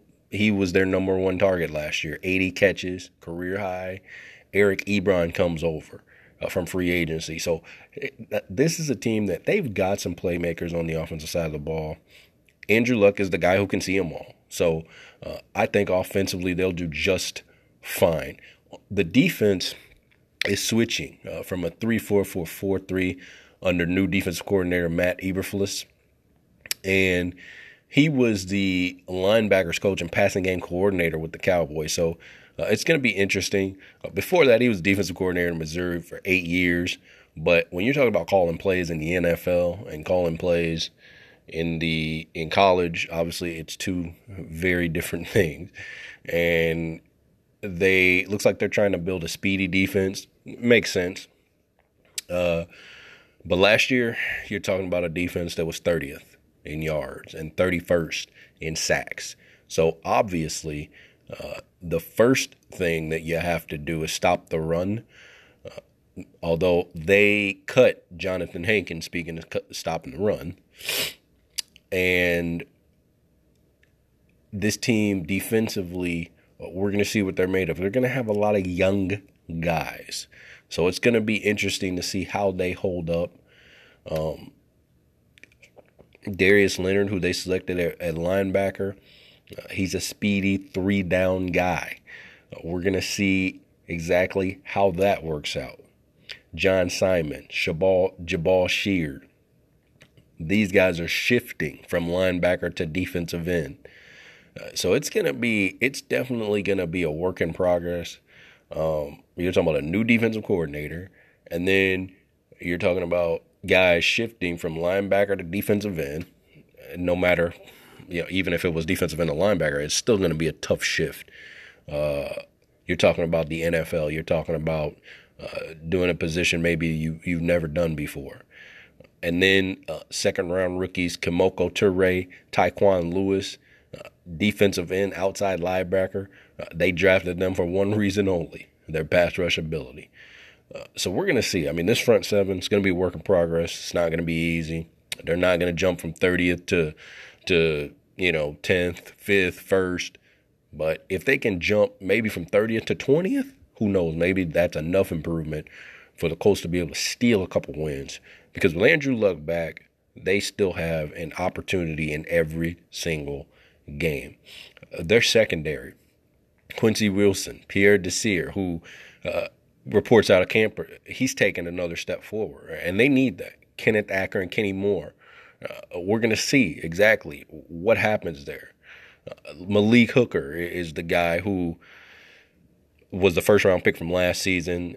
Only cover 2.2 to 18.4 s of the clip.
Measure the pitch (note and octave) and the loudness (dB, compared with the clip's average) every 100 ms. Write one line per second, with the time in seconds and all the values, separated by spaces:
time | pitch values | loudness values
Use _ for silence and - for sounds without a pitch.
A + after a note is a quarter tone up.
2.2 | F#2 F#2 F#2 F2+ G2 E2+ F2+ F#2 - _ | -2 0 0 2 2 2 -6 -8 -12 _
3.2 | - E2+ F2+ G2 G2 F#2 F#2 F#2+ - - | -12 -8 -6 -6 -6 -6 -8 -12 -16 -20
4.2 | - - _ G2 G2+ F#2+ - G2+ F#2 F2+ | -20 -20 _ 2 2 2 0 0 2 2
5.2 | E2+ E2+ F2+ E2 E2 D#2 - - _ - | 2 0 0 0 -4 -4 -10 -20 _ -20
6.2 | _ - E2 F#2+ E2+ F#2+ F2+ F2 D#2+ D#2+ | _ -10 -6 -4 -4 -2 0 2 0 -4
7.2 | D#2+ D#2+ - D#2+ - - - - - - | -6 -6 -4 -4 -6 -20 -20 -14 -14 -14
8.2 | - G#2+ - F#2+ D#3+ E3 D3+ A2 A#2+ A2 | -8 -8 -6 0 0 0 -4 -2 0 0
9.2 | G2+ E2+ - G#3 C#3+ F#2+ F#2+ G2+ F#2+ F2 | 0 -2 -2 -2 -2 -2 -2 -2 -4 -4
10.2 | F#2 F2 E2+ E2 F2 E2+ E2 D#2+ D#2+ D#2+ | -4 -2 -4 -4 -6 -4 -4 -4 -6 -10
11.2 | D#2 F2 D#2+ D2+ D2 D#2+ D#2 D#2 _ - | -6 -4 -4 -6 -6 -6 -6 -10 _ -20
12.2 | _ _ _ _ - G#2+ A#2+ A#2+ G2+ G2+ | _ _ _ _ 2 2 4 6 6 4
13.2 | F#2+ F2+ F2 G2 F#2+ G2+ F#2+ F#2+ E2+ C#2+ | -2 2 4 4 2 -2 0 -2 -2 -6
14.2 | - - _ - F2 D#2+ D#2+ - - - | -16 -20 _ 0 2 0 -6 -20 -20 -16
15.2 | D2+ D#2 - G2 A2 G#2 G2 F#2 - G2+ | -14 -14 -8 -2 2 2 2 0 0 -2
16.2 | F#2+ F#2 F#2 F2 F#2 F2 E2+ D2+ F#2+ F2+ | -2 -2 -2 0 0 0 -4 -2 0 0
17.2 | - - - _ _ _ - - F#2 D#2 | -2 -10 -18 _ _ _ -8 2 2 2
18.2 | C2+ - | -6 -12